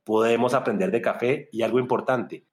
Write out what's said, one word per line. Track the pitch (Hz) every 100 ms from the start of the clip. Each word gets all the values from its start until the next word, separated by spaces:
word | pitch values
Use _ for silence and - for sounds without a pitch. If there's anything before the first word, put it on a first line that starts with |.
podemos | - 110 113 117 123
aprender | 131 127 101 92
de | 113
café. | 110 95 123 147 -
Y | 110
algo | 113 123
importante, | 123 117 - 127 98 80 _